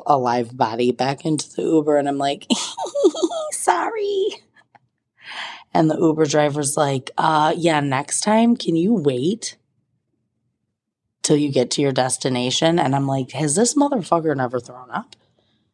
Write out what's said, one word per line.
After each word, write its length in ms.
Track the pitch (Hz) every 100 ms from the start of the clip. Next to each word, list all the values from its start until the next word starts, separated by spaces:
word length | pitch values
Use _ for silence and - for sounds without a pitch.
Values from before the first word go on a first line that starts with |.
| -
alive 500 | 143 123 123 117 127
body 360 | 117 113 123
back 320 | 120 127 139
into 260 | 165 147 -
the 80 | -
Uber 340 | 165 160 151 147
and 120 | 143
I'm 100 | 139
like, 280 | 139 143 - - - - - 587
<laughs> 500 | 403 659 359 659 622
"Sorry." 800 | - - 349 - 440 403 392 403 - _ _ _ - _ _ _ _ - - - - -
And 160 | 175 156
the 60 | -
Uber 280 | 170 156 147
driver's 500 | 151 147 143 139 160
like, 340 | 143 135 - -
"Uh, 340 | 160 156 156 165
yeah, 240 | 165 151
next 400 | 143 135 143 -
time, 360 | - 220 233 233
can 200 | - 165
you 180 | 185
wait 640 | 226 143 127 147 220 - - _ _ _ _ _ _ _ _ _ _ _ _ _ _ _ _
till 140 | - 147
you 140 | 147
get 200 | 131 123
to 100 | -
your 100 | 139
destination?" 840 | 131 127 - 135 123 123 123 160 170
And 160 | 143
I'm 120 | 139 139
like, 240 | 135 131
"Has 240 | - 151 156
this 180 | 240
motherfucker 600 | 285 285 262 165 170 156 139
never 240 | 123 123
thrown 300 | 120 123 123
up? 260 | 143 - - _ _ _ _ _